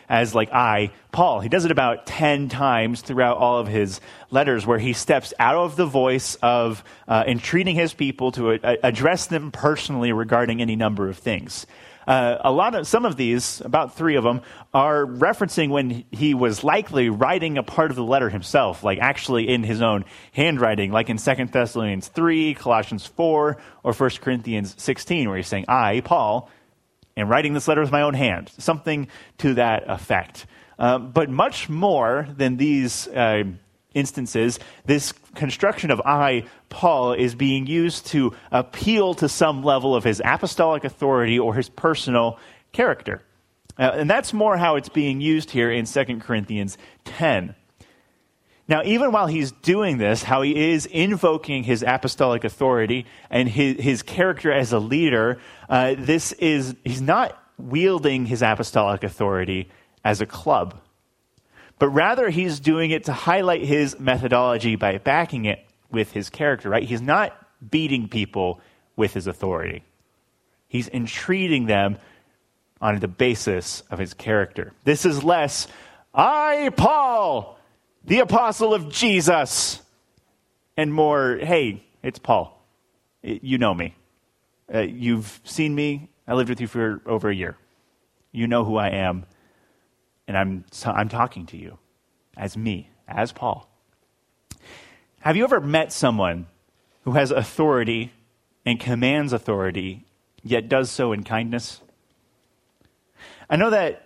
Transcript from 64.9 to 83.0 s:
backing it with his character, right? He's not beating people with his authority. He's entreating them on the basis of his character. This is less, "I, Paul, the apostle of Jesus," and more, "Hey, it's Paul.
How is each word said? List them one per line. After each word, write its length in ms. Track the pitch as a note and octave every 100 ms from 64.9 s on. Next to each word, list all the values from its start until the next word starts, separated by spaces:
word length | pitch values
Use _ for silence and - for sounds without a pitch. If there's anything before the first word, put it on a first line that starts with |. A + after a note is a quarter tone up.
| G2
backing 480 | - D3 E3+ C3 G#2+
it 180 | - _ _ _
with 220 | A#2 G#2
his 180 | G#2+ G2
character, 400 | - D3 C3 G#2
right? 140 | A2
He's 180 | A2+ A#2
not 360 | B2 F3 G#3 - _ _ A2
beating 380 | D#3 D#3 C3+ G#2+
people 500 | A2+ F#2+ G2+ F2+ F2 _ _ _ -
with 160 | G#2
his 140 | G2 F#2
authority. 560 | F2+ F#2+ E2+ F2 - - _ _ _ _ _ _ _ _
He's 220 | B2+ A#2
entreating 800 | B2+ A#2 - - F#3+ F#3 D3 A2+
them 300 | G2+ G2 G#2 - _ _ _ _ _ _ -
on 180 | G#2+ G2+
the 80 | F#2+
basis 720 | F2+ B2 A#2 - F#2 - - -
of 100 | A#2+
his 140 | F#2
character. 600 | - - G#2+ F#2+ - - -
This 220 | - D3 F#3
is 180 | C#3+
less, 440 | D3 F3 D3 - - - - - _
"I, 580 | - G3+ D4+ D4+ D4 C#4 -
Paul, 840 | - D4+ C4+ A#3 F#3+ B2+ G2+ - _ _ _ _
the 160 | - G#3+
apostle 540 | G#3+ A3 A#3 G#3+ A3
of 160 | G#3+ D3+
Jesus," 920 | - A#3 F#3+ D#3 E3+ C3+ - - - _ _ _ _ _ _ _ _ _ -
and 180 | D#3
more, 440 | D#3 D3+ D3 C3 B2
"Hey, 460 | D#3 F3 B2+ G2+ - _
it's 160 | C3 -
Paul. 420 | - A2 D#2+ - _ _ _ _